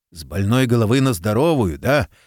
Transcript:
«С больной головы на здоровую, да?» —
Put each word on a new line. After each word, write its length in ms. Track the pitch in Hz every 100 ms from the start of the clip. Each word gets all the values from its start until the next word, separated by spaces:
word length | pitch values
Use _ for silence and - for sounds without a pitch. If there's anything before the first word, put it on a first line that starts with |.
| _
«С 120 | 85
больной 420 | 69 98 101 127 127
головы 360 | 120 104 135
на 100 | 135
здоровую, 680 | 98 107 107 165 147 95 71
да?» — 300 | 117 143 - _